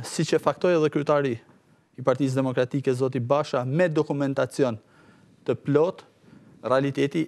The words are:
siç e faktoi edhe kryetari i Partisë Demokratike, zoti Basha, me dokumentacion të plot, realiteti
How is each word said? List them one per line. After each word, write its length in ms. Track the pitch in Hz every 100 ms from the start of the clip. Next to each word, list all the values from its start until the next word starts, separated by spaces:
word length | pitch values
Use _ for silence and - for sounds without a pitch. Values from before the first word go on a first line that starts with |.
siç 300 | 120 - 160 160
e 40 |
faktoi 360 | - 139 185 170
edhe 140 | 151
kryetari 460 | 151 143 147 139 113 - _ _ _ _ -
i 40 |
Partisë 320 | 131 127 139 131
Demokratike, 580 | 131 127 127 143 135
zoti 260 | 123 131 131
Basha, 440 | 120 143 147 135 127
me 220 | 151 180
dokumentacion 880 | 156 147 143 139 139 127 - 127 110 _ _ - _ _ _ -
të 80 | 120
plot, 480 | - 143 170 - - _ - - - -
realiteti 600 | 113 131 139 135 139 170